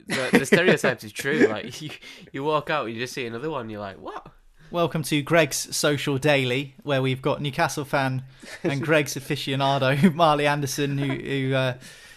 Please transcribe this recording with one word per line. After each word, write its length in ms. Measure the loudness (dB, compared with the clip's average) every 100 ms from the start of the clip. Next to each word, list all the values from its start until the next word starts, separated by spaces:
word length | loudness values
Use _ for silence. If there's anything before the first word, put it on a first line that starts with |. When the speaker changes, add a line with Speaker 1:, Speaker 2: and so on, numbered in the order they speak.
| -6
Speaker 1:
the, 320 | -4 2 2
the 60 | 4
stereotype 560 | 4 4 4 2 -2
is 100 | -6
true." 340 | -6 -2 2 2
Speaker 2:
<laughs> 20 |
Speaker 1:
Like, 320 | 2 -8 -10
<laughs> 0 |
you, 80 | -12 -14 -18 -20 -14
you 100 | -6
walk 260 | -2 -2 0
out, 180 | -2 -2
you 120 | -6
just 140 | -8
see 120 | -6 -8
another 240 | -6 -6
one, 200 | -6 -8
you're 100 | -8
like, 180 | -10 -12
"What?" 300 | -14 -14 -16 -20 _ _ -6
Speaker 3:
Welcome 320 | 0 0 0
to 180 | 0 -2
Greg's 540 | 2 4 4 0 -6 -2
Social 420 | 0 0 0 0
Daily, 580 | 4 4 2 0 -4 -10
where 180 | -2 0
we've 200 | 0 0
got 200 | 0 -2
Newcastle 440 | -2 0 0 -2 -2
fan 380 | 0 0 -2 -6 -16 -18 -6
and 180 | -4 -2
Speaker 1:
<laughs> 40 | 2
Speaker 3:
Greg's 300 | 2 2 -4
aficionado, 1000 | -6 -4 -2 0 2 4 2 6 4
<laughs> 0 |
Marley 320 | 6 4 6 2
Anderson, 520 | 2 -2 -2 -2 0
who, 100 | -2
who, 480 | -4 -4 -2 0 0
uh, 220 | 0 -4 -12 -20 -20